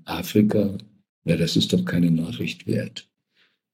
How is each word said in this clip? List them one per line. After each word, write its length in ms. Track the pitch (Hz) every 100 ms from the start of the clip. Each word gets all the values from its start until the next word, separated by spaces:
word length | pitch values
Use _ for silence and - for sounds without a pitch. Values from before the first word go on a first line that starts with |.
Afrika, 720 | - 82 - 107 104 107 101 98 - _ _ _
ja, 120 | 80 82
das 200 | 82 82
ist 160 | -
doch 120 | 90
keine 260 | 90 87 87
Nachricht 560 | 82 82 - 85 - -
wert. 420 | - - - - _ _ _ _ _ _